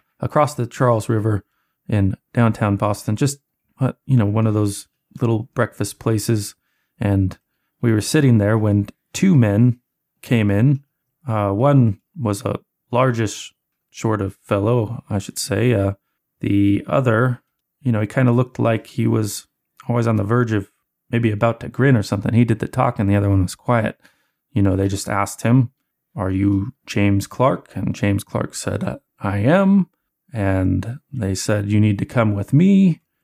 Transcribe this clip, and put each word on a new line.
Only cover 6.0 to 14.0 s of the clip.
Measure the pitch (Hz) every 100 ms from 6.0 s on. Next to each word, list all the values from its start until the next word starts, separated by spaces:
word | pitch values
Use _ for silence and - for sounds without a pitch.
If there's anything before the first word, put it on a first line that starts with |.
| 117 110 - 110 101 - _ _ _ -
and | 104 98 95 - _ _ _ _
we | 120
were | 110
sitting | - 151 139 113
there | 101 110
when | 107 101 101 - _
two | - 190 151
men | 107 101 123 117 _ _ _ _
came | - 117 104
in. | 101 131 139 - _ _ _ 131
Uh, | 107 101
one | 101 139 139 117 98 _ 170
was | 113 101
a | 107 101 _ _ _
largish | 123 131 117 107 - - _ _ _ _
sort | -